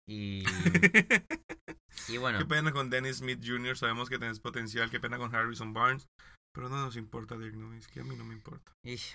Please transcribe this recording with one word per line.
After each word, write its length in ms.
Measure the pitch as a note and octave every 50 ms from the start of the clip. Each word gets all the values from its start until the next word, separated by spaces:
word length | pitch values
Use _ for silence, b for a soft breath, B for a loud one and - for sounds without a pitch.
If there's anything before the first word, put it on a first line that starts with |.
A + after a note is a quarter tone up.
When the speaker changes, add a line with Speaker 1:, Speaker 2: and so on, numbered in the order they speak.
| _ -
Speaker 1:
y, 340 | G#2+ G#2 G#2 G2+ G2 G2 F#2
Speaker 2:
<laughs> 1600 | - F#2 F#2 - F3 - - F#3+ F#3+ - A3 F#3 - A#3+ G#3 - - D#4+ D#4+ - - - - - - - - - _ - - - -
Speaker 1:
y 100 | A#2 A#2+
bueno. 220 | B2+ B2+ A2+ G#2
Speaker 2:
Qué 60 | -
pena 260 | D3 D#3 D3+ D3+ D#3
con 180 | C#3 C#3+ C3+ B2+
Dennis 280 | B2 B2+ C3 C3+ C3 B2+
Smith 220 | C3 B2+ B2+ A#2+ A#2
junior, 320 | A#2 B2 B2 B2 B2+ B2+ -
sabemos 320 | B2 A#2 A#2 A#2 B2 A#2+
que 80 | C3 B2
tenés 200 | A#2+ A2+ A2 G#2+
potencial, 500 | - B2 B2+ B2 A2+ G#2+ G#2+ A#2 A#2 A2+
qué 100 | A2 G2+
pena 180 | - A#2+ A#2+ B2
con 160 | B2 A#2 A#2+
Harrison 400 | A2+ A2+ A#2 A#2 - A#2 A2 G#2+
Barnes, 340 | A2+ A#2+ B2+ C3 C3+ - - _ B B B B B _ _ -
pero 140 | C#3+ B2+ B2+
no 80 | C3+ C#3 C#3
nos 120 | C3 A2+
importa, 420 | A#2 A2 G#2+ - A#2+ A2 G#2+ A#2+ A2+
Dirk 180 | A2+ A2 G#2+
Nowitzki, 440 | A2 A2 A2+ A2+ A2+ G#2+ - - C3+
a 40 | B2+
mí 120 | C3 C3
no 80 | A#2+ A#2
me 80 | A2+ A2+
importa. 380 | A2 - C#3+ - C3 - - - _ -
Speaker 1:
Y 140 | B2 B2 A2+ - - -